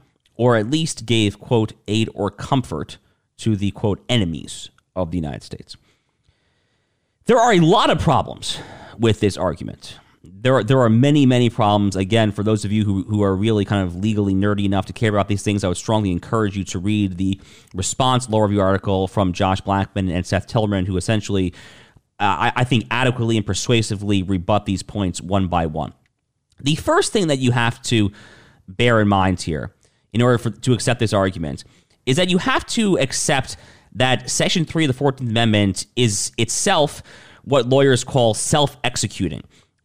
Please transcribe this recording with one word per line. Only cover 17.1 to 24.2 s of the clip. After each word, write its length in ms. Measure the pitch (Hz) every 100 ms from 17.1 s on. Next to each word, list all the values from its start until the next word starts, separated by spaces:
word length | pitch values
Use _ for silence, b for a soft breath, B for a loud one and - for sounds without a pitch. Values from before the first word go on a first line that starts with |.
| 90
the 220 | 95 95 B B B
response 560 | 90 92 - 127 127 123
law 120 | 110
review 200 | 107 101
article 460 | 95 98 - 95 95
from 260 | - 95
Josh 280 | 87 95 95
Blackman 480 | - 98 98 101 95
and 160 | 87 90
Seth 220 | 95 -
Tillerman, 380 | 120 107 98 92
who 120 | 92
essentially, 560 | - 110 - 98 92 B B B B B _ -
uh, 300 | 101 82 117
I, 20 | -
I 60 |
think, 220 | 123 120 -
adequately 460 | 117 127 123 117 113
and 80 | 101
persuasively 800 | 92 - 117 107 101 104 101